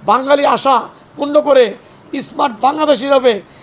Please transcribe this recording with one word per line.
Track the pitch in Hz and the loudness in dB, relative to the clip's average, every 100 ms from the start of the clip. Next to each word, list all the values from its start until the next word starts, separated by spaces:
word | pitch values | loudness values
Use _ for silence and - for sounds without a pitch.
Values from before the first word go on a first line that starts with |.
বাঙালি | - 226 262 285 277 247 | 0 -2 2 0 2 0
আশা | 269 247 - - _ - | 0 0 -2 -18 _ -10
পূর্ণ | 285 294 285 | -2 -2 2
করে | 269 226 - - - - - 226 | 2 2 -2 -20 -20 -14 -12 -12
স্মার্ট | - 294 214 262 | -4 -4 -2 -2
বাংলাদেশ | 302 302 262 277 | 0 0 0 2
হিসাবে | 277 254 208 - - | 2 2 0 -8 -20